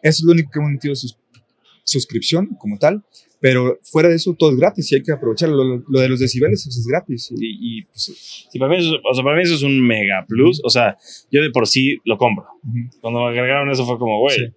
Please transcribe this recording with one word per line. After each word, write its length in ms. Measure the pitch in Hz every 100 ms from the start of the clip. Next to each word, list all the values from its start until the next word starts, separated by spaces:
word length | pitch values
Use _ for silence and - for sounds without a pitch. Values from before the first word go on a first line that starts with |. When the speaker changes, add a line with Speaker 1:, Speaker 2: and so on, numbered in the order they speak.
Speaker 1:
Eso 200 | 156 156
es 0 |
lo 80 | 160
único 180 | 170 147
que 80 | 151
hemos 120 | 147
metido 220 | 139 147
sus-, 240 | 139 127 - _ _ _ _ _ _
suscripción 680 | - 139 - 113 - 160 202 262
como 200 | 107 104
tal, 240 | 147 208 _ - _ _
pero 380 | 135 127 123 -
fuera 260 | - 160 165
de 80 | 165
eso 180 | 190 170
todo 120 | 160
es 40 | 127
gratis 340 | 175 208 147
y 40 | 143
hay 60 |
que 100 | -
aprovecharlo. 440 | 143 120 107 165 147
Lo, 220 | 131 123 123
lo 120 | 131
de 80 | 127
los 100 | 127
decibeles, 420 | 127 120 147 202
pues, 120 | 147 123
es 80 | 117
gratis 440 | 151 - 120 -
y, 460 | 120 113 104 117 113
y, 40 |
pues, 600 | 92 - - - - - -
Speaker 2:
Sí, 80 | -
para 120 | 131
mí 80 | 180
eso, 180 | 165 160
o 100 | -
sea, 80 | 127
para 120 | 131 151
mí 60 |
eso 120 | 180
es 80 | 160
un 240 | 139 135 123
mega 380 | 110 98 95 90
plus. 340 | 110 147 165
O 60 | 127
sea, 260 | 117 117 98 - - _
yo 120 | 139
de 80 | 156
por 160 | 123 110
sí 320 | - 131 143
lo 120 | - 110
compro. 300 | 123 101 - -
Speaker 1:
Ujú. 380 | 135 120 120 _
Speaker 2:
Cuando 200 | 117 120
me 40 | 120
agregaron 420 | 120 127 139 139
eso 140 | 131
fue 140 | 123 120
como, 200 | 120 107
güey, 160 | 135 127
Speaker 1:
Sí. 80 | 120